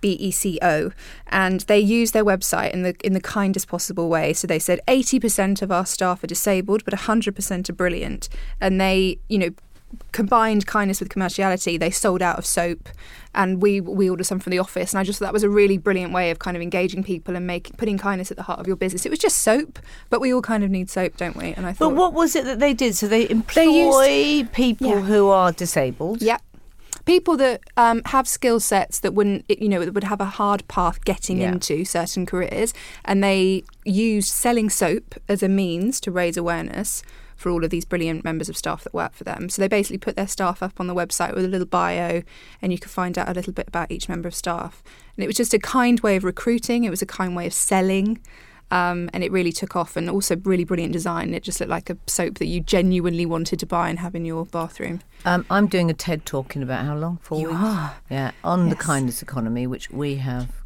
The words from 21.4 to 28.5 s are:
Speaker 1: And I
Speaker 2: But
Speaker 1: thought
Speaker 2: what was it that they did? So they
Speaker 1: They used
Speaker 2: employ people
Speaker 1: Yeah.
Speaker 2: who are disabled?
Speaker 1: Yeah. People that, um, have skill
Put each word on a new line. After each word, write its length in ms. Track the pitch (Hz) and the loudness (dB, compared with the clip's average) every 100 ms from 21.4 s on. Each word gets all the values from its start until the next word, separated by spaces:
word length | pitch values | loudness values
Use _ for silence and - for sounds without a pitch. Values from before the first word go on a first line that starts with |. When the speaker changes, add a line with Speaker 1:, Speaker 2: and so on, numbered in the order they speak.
| 170 | -8
Speaker 1:
And 100 | 185 185 | -6 -6
I 40 | |
Speaker 2:
But 60 | - | 0
Speaker 1:
thought 160 | 320 | 2
Speaker 2:
what 180 | 277 359 | 4 2
was 220 | 311 330 339 | 4 2 2
it 80 | |
that 140 | 262 240 | -2 2
they 140 | 285 | 2
did? 200 | 240 254 190 | 4 0 0
So 100 | 208 | 2
they 180 | 226 233 | 2 4
Speaker 1:
They 380 | 226 220 - | 0 2 6
used 60 | 330 | 8
Speaker 2:
employ 760 | 311 302 269 269 285 294 294 233 | 8 6 8 6 6 4 2 0
people 360 | - 247 220 254 | 2 2 2 2
Speaker 1:
Yeah. 100 | 202 | 2
Speaker 2:
who 280 | 196 208 196 | 4 4 6
are 240 | 196 180 | 6 4
disabled? 680 | 170 175 - 131 131 165 226 | 2 -2 0 0 -2 -6 0
Speaker 1:
Yeah. 160 | 220 233 - - - - - - | 0 0 -4 -20 -20 -20 -10 -6
People 320 | - 359 359 311 | 4 4 4 4
that, 240 | 269 233 - - | 4 2 -2 4
um, 240 | 233 233 - | 6 6 2
have 200 | 262 254 | 0 2
skill 320 | - 254 | 0 2